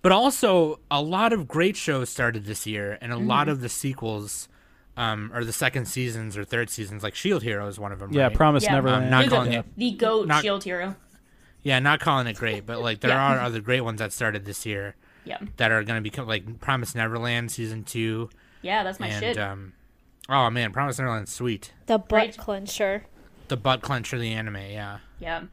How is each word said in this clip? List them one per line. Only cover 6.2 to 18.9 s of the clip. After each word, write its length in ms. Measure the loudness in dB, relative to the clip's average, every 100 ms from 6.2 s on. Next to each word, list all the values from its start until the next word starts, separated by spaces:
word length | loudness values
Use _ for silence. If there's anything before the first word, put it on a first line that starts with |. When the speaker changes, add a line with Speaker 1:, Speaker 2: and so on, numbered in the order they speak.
| -8 -8
Speaker 1:
or 60 |
third 260 | -4 -2 -2
seasons, 320 | -6 -8 -6
like, 120 | -8
Shield 280 | -4 0 0
Hero 240 | 0 -4 -6
is 120 | -8
one 140 | -8
of 60 | -8
them, 140 | -2
Speaker 3:
Yeah, 120 | 2 4
Speaker 1:
right? 60 |
Speaker 3:
Promise 300 | 8 8 8
Speaker 2:
Yeah. 100 | 4 4
Speaker 3:
Neverland. 280 | 4 2 6
Speaker 1:
Um, 40 |
not 140 | 6
Speaker 2:
The 60 | 6
Speaker 1:
calling 200 | 4 4
Speaker 2:
goat, 60 | 0
Speaker 1:
it 80 | -2 -2
Speaker 2:
the 140 | -2
goat 360 | 0 2 2 4
Speaker 1:
not 140 | 4
Speaker 2:
Shield 220 | 4 -2
Hero. 320 | -2 -4 -6 -8 _ _ _ _ -20 _
Speaker 1:
Yeah, 180 | 0 2
not 200 | 4 4
calling 260 | 4 2 0
it 80 | -2
great, 280 | -2 -4
but, 160 | -6 -4
like, 200 | -4 0
there 100 | 2
Speaker 2:
Yeah. 240 | 4 4
Speaker 1:
are 60 | 4
other 200 | 2 -4
great 200 | 0 0
ones 160 | 0 -4
that 140 | -6
started 320 | 0 -2 -2 -6
this 180 | -8
year 300 | -6 -6 -6 -12 _ _
Speaker 2:
Yeah. 140 | -12 -12 -12 0
Speaker 1:
that 120 | 2
are 100 | 2
gonna 180 | 0 -4
become, 260 | -4 -8 -4
like, 340 | -4 -6 -10
Promise 340 | -2 -2 -2
Neverland 560 | -2 -2 -2 -2 -2 -4
season 320 | -6 -6 -6
two. 460 | -8 -4 -2 -2 -6 -12 _ _
Speaker 2:
Yeah, 220 | -2 0
that's 160 | -2